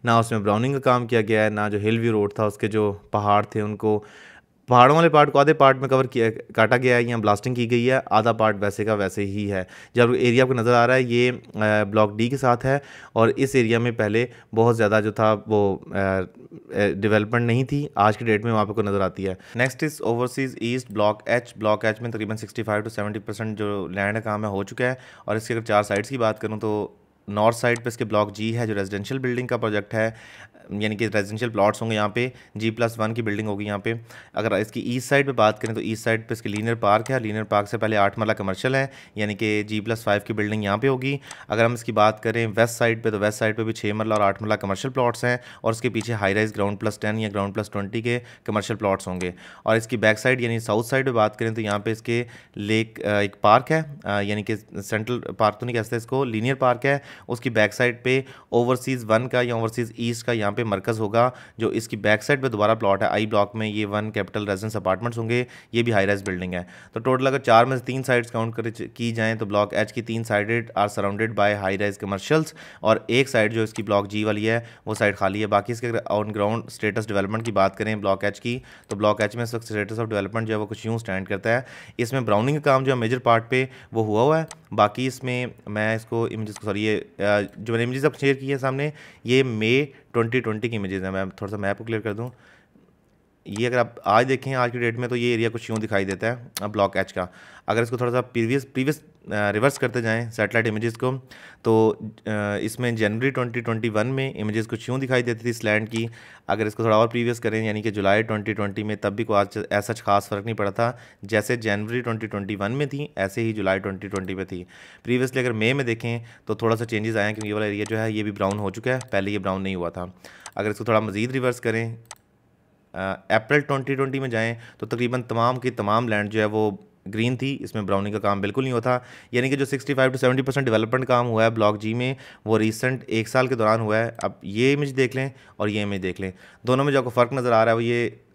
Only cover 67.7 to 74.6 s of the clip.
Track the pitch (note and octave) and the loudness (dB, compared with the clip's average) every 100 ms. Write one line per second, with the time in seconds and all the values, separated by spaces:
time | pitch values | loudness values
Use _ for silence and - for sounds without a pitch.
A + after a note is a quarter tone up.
67.7 | C3 A#2+ C3 C3 B2 A#2 A#2 A2+ A2+ A2+ | 0 -4 -4 0 0 0 -4 -4 -4 -8
68.7 | A2 - - A#2 A2+ A2 A2 G#2+ G2+ G#2 | -8 -12 -4 -4 0 -2 -2 0 0 2
69.7 | G2 G#2+ - A2 A2+ A2+ G#2 G#2 A#2 A2+ | 0 -2 -4 -6 -6 0 -2 0 -2 -2
70.7 | - G#2 A2 G2+ G2+ A2+ G#2 G#2 G#2 F#2+ | -2 0 0 -4 -2 -2 2 2 2 -2
71.7 | G2 G#2 G2 G2 G2 - D#3 D#3 - - | -2 -2 -4 -6 -6 0 0 0 -10 -20
72.7 | - - G#2+ - A#2+ C3 A#2 G#2+ A2+ A2 | -4 2 2 2 0 2 2 2 0 -4
73.7 | - G#2 G2+ G2+ G#2 G#2+ G#2 G#2+ A#2 | -4 0 0 0 -2 -2 0 0 -2